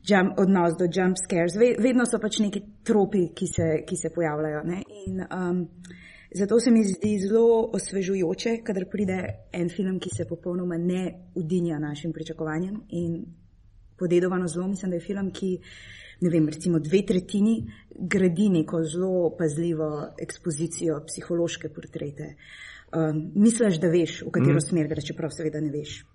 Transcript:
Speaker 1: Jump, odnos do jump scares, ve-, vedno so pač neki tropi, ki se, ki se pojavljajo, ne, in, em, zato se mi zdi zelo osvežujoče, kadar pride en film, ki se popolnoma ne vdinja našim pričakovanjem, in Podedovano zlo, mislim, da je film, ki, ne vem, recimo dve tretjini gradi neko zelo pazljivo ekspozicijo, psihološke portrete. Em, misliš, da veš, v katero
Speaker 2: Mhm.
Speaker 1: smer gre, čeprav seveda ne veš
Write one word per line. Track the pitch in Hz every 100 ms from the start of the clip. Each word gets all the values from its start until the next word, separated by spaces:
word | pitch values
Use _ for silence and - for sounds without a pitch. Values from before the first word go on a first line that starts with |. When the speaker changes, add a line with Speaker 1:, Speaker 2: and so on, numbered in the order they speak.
Speaker 1:
Jump, | - 202 185
odnos | - 190 196 170
do | 165 180
jump | 180 185 185
scares, | - 175 170
ve-, | 185 240 -
vedno | 226 247
so | 240 226
pač | 214 -
neki | 208 202 - -
tropi, | - 220 196 208 170
ki | - 180
se, | - 165 156
ki | - 180
se | 165
pojavljajo, | 165 165 151 156 151
ne, | 156 180 - 208
in, | 190 185
em, | 185 185 180 180 170 - - - - - -
zato | - 196 226
se | 240
mi | 226
zdi | 202 190 214 208
zelo | 196 226 233 226 233
osvežujoče, | 214 - 190 185 196 180 185 233 226
kadar | 226 190 185
pride | 196 202 185 - - -
en | - 175
film, | 170 180 185
ki | 180
se | - 165
popolnoma | 165 180 180 180 170
ne | 175 180 180 - -
vdinja | - 160 180 170 151
našim | 147 147 170
pričakovanjem, | 156 160 160 156 156 185 214 -
in | 170 170 165 - - - _ - - -
Podedovano | - 180 175 180 185 180
zlo, | 175
mislim, | 185 202 190
da | 175
je |
film, | - 202 196
ki, | - 190 180 - - - - - -
ne | 175
vem, | 165 151
recimo | 151 185 165
dve | 151 190
tretjini | 196 185 180 208 208 226 - - -
gradi | - 180 202 185 165 208
neko | 175 156 170
zelo | 160 165 190 185 170
pazljivo | 151 160 147 170 160 156 151 156 -
ekspozicijo, | - - 185 143 165 - 170 147
psihološke | - - - 170 170 - 156
portrete. | - - - 147 143 151 143 - - - - -
Em, | 160 156 156 156
misliš, | 170 214 226 220 165
da | 170
veš, | 175 160 -
v | -
katero | - 131 143
Speaker 2:
Mhm. |
Speaker 1:
smer | 147 175 151
gre, | 156
čeprav | 143 - 160
seveda | - 156 151
ne | 151
veš | 143 147 - -